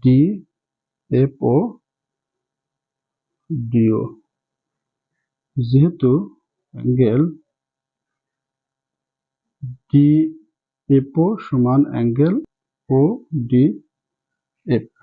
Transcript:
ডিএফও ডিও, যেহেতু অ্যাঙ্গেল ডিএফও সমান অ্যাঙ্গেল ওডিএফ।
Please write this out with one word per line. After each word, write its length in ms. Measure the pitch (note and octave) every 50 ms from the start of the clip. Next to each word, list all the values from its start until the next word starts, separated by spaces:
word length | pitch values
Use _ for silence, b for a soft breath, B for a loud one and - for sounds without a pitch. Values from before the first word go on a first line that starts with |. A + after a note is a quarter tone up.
| -
ডিএফও 1500 | B2+ B2+ C3+ D3+ F#3+ G#3+ F#3+ - _ _ _ _ _ _ _ _ _ _ _ _ _ B2+ B2 C3+ C3+ - - C3 A#2+ A#2+ D#3 A3 A#3 - - _ _ _ _ _ _ _ _ _ _ _ _ _ _ _ _ _ _ _ _ _ _ _ _ _ _ _ _ _ _ _ _ _ - E3 B2+ A#2 A#2
ডিও, 300 | A#2+ A#2 A2+ A2 A2 G#2+ A2+ - - - _ _ _ _ _ _ _ _ _ _ _ _ _ _ _ _ _ _ _ _ _ _ _ _ _ _ _ C3
যেহেতু 540 | A#2+ A#2 B2+ C3+ D3+ F3 E3+ - C3+ B2 C3 E3+ G3+ - - _ _ _ _ _ _ _ -
অ্যাঙ্গেল 480 | B2 A#2+ B2 B2 B2 B2+ G#2+ A2+ C3+ D#3+ F3 D3+ - _ _ _ _ _ _ _ _ _ _ _ _ _ _ _ _ _ _ _ _ _ _ _ _ _ _ _ _ _ _ _ _ _ _ _ _ _ _ _ _ _ _ _ _ C3 B2+ B2+ - _ _
ডিএফও 1400 | - C#3+ C#3+ D3 D3+ D#3 - D#4+ - - _ _ _ _ _ _ _ _ _ - C#3 C3+ C3+ C#3 - D#3+ E3 G3 A3 G3 - -
সমান 340 | C#3 B2+ A#2+ B2+ D3+ C#3 D3 -
অ্যাঙ্গেল 440 | B2+ A#2+ A#2 A#2 A#2 C3 D3 E3+ G3+ D4 D#4 - _ _ _ _ _ _ _ - C3 C3
ওডিএফ। 1900 | C#3+ E3+ B3 D4 - _ D#3+ C#3 A#2 A#2 B2 B2 C3+ F3+ G#3+ - - _ _ _ _ _ _ _ _ _ _ _ _ _ _ _ _ G3 B2+ A2 A2+ - _ _